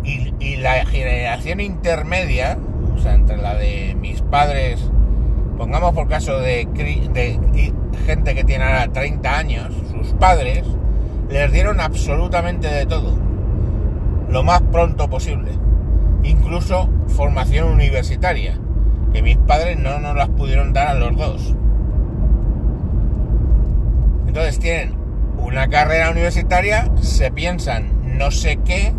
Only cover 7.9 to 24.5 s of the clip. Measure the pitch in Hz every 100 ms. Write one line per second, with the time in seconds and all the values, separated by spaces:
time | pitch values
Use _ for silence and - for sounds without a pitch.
7.9 | - - 131 147 135 - 131 131 127 127
8.9 | 127 143 151 131 143 - - - - -
9.9 | - - - 185 175 - - - - -
10.9 | - - - - 139 143 185 196 208 156
11.9 | - - 180 - 180 175 175 151 147 147
12.9 | 160 - - - - - - - - -
13.9 | - - - - 131 151 175 - 165 170
14.9 | 151 156 131 - - - - - - -
15.9 | - - - 147 151 - 170 - 185 190
16.9 | - - - 143 - 160 - - - 139
17.9 | 131 127 - 185 165 - - - - -
18.9 | - - - - - - 147 170 156 -
19.9 | 143 147 147 - - - - - 139 147
20.9 | 135 123 117 120 - - 117 - - -
21.9 | - - - - - - - - - -
22.9 | - - - - - - - - - -
23.9 | - - - - 151 160